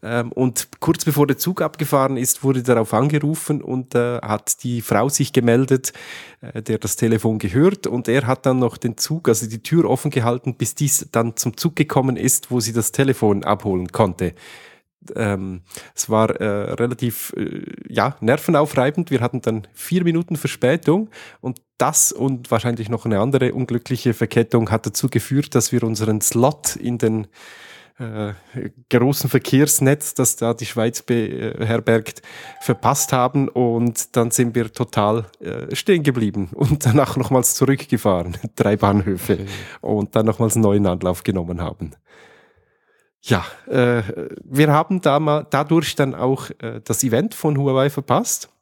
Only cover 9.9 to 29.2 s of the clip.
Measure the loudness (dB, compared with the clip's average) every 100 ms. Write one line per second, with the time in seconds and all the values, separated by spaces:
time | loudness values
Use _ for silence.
9.9 | 0 0 0 0 -2 -6 -4 -6 -2 -2
10.9 | -2 -2 -2 -2 -2 -6 -2 -4 0 0
11.9 | 2 0 0 0 -2 -2 -2 0 -2 -2
12.9 | 0 0 2 2 2 0 -2 0 -2 -2
13.9 | 0 0 2 -4 -6 -20 -20 -20 -20 _
14.9 | _ -14 -4 -2 -2 -6 -10 _ -20 -18
15.9 | -10 -2 2 2 0 -2 -2 -4 -2 -2
16.9 | -2 -6 -6 -10 -6 -6 -8 -12 -14 -4
17.9 | 0 0 0 0 2 2 2 4 2 0
18.9 | 0 0 0 0 -2 -4 -4 -8 -16 -2
19.9 | 0 2 0 -2 -4 -4 0 0 2 2
20.9 | 2 0 -12 -20 -12 -10 -10 _ _ 0
21.9 | 2 0 0 -2 -2 -2 0 0 -4 -4
22.9 | -4 0 2 2 2 2 -2 -2 -4 -4
23.9 | -2 0 0 0 0 2 2 2 -2 -2
24.9 | -4 -2 -2 0 -2 0 0 0 0 0
25.9 | -2 -2 0 0 2 2 2 -6 -6 -6
26.9 | -2 0 -2 -6 -14 -20 -20 -20 -20 -20
27.9 | _ -10 -6 -8 -8 _ -12 -12 _ _
28.9 | 2 4 2